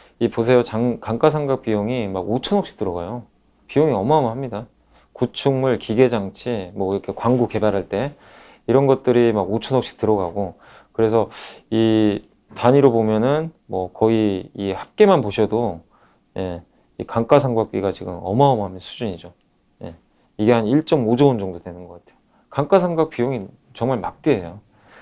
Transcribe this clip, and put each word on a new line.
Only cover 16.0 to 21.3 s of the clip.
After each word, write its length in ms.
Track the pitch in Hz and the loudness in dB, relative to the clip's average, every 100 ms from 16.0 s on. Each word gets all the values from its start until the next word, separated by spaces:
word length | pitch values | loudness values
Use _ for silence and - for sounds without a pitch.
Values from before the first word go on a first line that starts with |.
| _ _ _ 95 | _ _ _ -10
예, 260 | 92 85 - _ _ - | -8 -8 -14 _ _ -14
이 60 | |
감가상각비가 880 | 117 117 117 143 131 113 104 107 95 | -6 -4 4 4 4 -2 -2 -4 -4
지금 260 | - 95 87 | -6 -10 -8
어마어마한 600 | 90 113 143 117 98 92 | -2 2 4 2 -4 -10
수준이죠. 520 | - - 113 87 90 _ _ _ _ _ | -16 -10 -10 -10 -16 _ _ _ _ _
예, 120 | 90 85 _ _ _ - | -18 -18 _ _ _ -2
이게 160 | 107 | 2
한 140 | 117 107 | 2 2
일점오 480 | 143 156 156 113 | 0 2 0 2
조 120 | 120 | 4
원 120 | 143 | 4